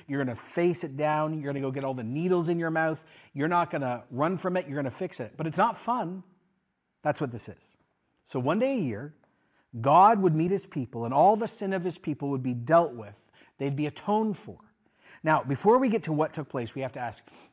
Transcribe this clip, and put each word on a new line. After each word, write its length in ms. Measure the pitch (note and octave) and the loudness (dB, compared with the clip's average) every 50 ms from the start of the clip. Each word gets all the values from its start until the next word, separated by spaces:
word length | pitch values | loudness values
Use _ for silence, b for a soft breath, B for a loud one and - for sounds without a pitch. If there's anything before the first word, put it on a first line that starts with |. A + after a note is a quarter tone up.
| B - | B -6
You're 140 | C#3 C#3 | -4 -2
gonna 140 | C#3 B2+ A#2 | -2 -2 -4
face 480 | G#2+ - - - F3 E3+ F3+ E3+ E3 - | -6 -10 -6 -2 0 2 2 2 0 -4
it 140 | D#3 C3+ C#3 | -8 -4 -2
down. 360 | D3+ D3+ D3+ D3+ D#3 D#3 D#3+ | 0 2 2 2 0 0 -2
You're 200 | D#3 C#3+ C#3+ C#3 | -4 -4 -4 -4
gonna 80 | C#3 | -4
go 100 | C3+ C3+ | -4 -4
get 140 | C3 C#3+ C3+ | -4 -4 -4
all 80 | C3+ C3 | -4 -4
the 100 | B2+ A#2 | -4 -6
needles 460 | A2 B2+ D3+ E3+ F3+ F3+ F3 E3 D#3+ | -4 -4 -2 0 2 2 2 2 2
in 100 | F3 E3+ | 0 0
your 100 | E3 E3 | 0 0
mouth. 320 | D#3+ D#3+ D#3+ D#3+ D#3 D#3 B B B B B B - | 0 0 2 0 0 -4 B B B B B B -6
You're 140 | C#3+ C#3+ D#3+ | -4 -2 0
not 240 | F3 F3 E3+ - | 2 2 0 0
gonna 320 | - D3+ C#3 B2+ B2 A#2+ - - | -2 -4 -2 -2 -4 -6 -8 -8
run 240 | - B2 D3 E3 F#3+ | -4 -2 -2 0 0
from 220 | E3 - F#3 F3+ F3+ | -2 -2 -2 -2 -2
it. 100 | F3+ D#3 | -2 -4
You're 80 | C3+ | -4
gonna 160 | D3 C#3+ - | -4 -4 -4
fix 300 | - - F#3+ F3 - - | -6 -6 -8 -8 -8 -8
it. 140 | B2 G#2+ - - | -10 -10 -8 -6
But 100 | D#3+ D#3+ | -6 -4
it's 100 | D3+ E3+ | 0 2
not 200 | G3 A#3+ F#3+ - | 2 2 0 -2
fun. 440 | - - G#3+ A#3+ G3+ E3 F#3 F#3+ F3+ _ _ _ _ _ _ _ _ _ _ _ _ _ _ _ | -4 -2 -2 -2 -2 -4 -6 -10 -14 _ _ _ _ _ _ _ _ _ _ _ _ _ _ _
That's 200 | - D3+ C#3+ - | -4 -4 -2 -2
what 100 | D#3 B2+ | -4 -6
this 160 | A#2 A2+ - - | -6 -8 -12 -12
is. 300 | G2 - - - - _ _ _ _ _ _ _ _ _ _ | -14 -18 -20 -20 -20 _ _ _ _ _ _ _ _ _ _
So 160 | - - C3+ | -8 -6 -2
one 180 | B2 C3+ E3 G#3+ | 0 0 2 2
day 140 | B3 C4+ C#4 | 2 2 0
a 80 | B3 | 0
year, 320 | F3 B2+ G#2+ G2+ C3 D3+ - _ _ _ _ _ _ _ _ _ _ _ - A#2 | -2 -2 -4 -6 -8 -12 -14 _ _ _ _ _ _ _ _ _ _ _ -10 -2
God 420 | A2 C3+ D3 E3+ F#3+ G#3+ A#3 G3+ | 2 6 8 8 8 8 8 6
would 140 | F#3+ F3+ D#3 | 4 4 4
meet 160 | D#3 D#3+ F3+ | 4 2 2
his 140 | G3 F#3+ - | 0 -2 -4
people, 400 | - - D#3+ B2+ - - A#2 A#2 | -6 -6 -6 -6 -6 -6 -6 -4
and 80 | A#2 C3 | 0 4
all 240 | C#3+ D#3+ F#3+ A3 G#3+ | 6 6 6 6 4
the 100 | A3+ G#3 | 0 -4
sin 240 | - - G#3 F#3+ | -6 -6 -4 -2
of 140 | F#3+ F#3+ E3+ | -2 -2 -2
his 120 | F3+ E3 - | -4 -6 -6
people 320 | - E3 C#3+ - D3 C#3 | -6 -6 -6 -4 -4 -4
would 120 | C#3 C3 B2+ | -4 -2 -2
be 100 | C3 B2 | -4 -4
dealt 400 | A#2+ A#2+ B2 D#3+ E3+ E3+ D3+ B2 | -4 0 4 4 6 4 4 0
with. 300 | A#2+ G#2+ G2+ G#2 - _ b b b b b b - | -8 -14 -14 -18 -20 _ b b b b b b -6
They'd 200 | C#3 C#3 C#3 C3+ | -4 -4 -2 -2
be 80 | F#3 | -2
atoned 500 | D3 - - - - G#3 G#3+ A3 A3 F#3+ | -4 -4 -6 -2 0 0 0 0 0 -4
for. 220 | - - A2+ G2+ - - _ _ _ B B B B B B B B - | -6 -10 -14 -18 -18 -20 _ _ _ B B B B B B B B 0
Now, 180 | D#3 D#3 C#3+ | 2 2 2
before 360 | - B2+ C#3 B2+ - G3+ A#3 B3+ | 2 -2 -4 2 4 6 6 6
we 100 | C4+ B3+ | 6 2
get 160 | G3+ A3+ D3+ | 2 0 0
to 80 | E3 | -2
what 220 | D#3 D3 D#3 D3+ - | 0 0 0 -2 -2
took 160 | E3+ C#3+ - | -6 -10 -8
place, 260 | - C3+ A#2+ A2 - | -6 -6 -6 -6 -6
we 60 | C3 | -8
have 100 | C3 B2+ | -8 -8
to 80 | - C3+ | -6 -8
ask, 240 | B2 A#2 G#2 - B B B B B B | -8 -8 -10 -12 B B B B B B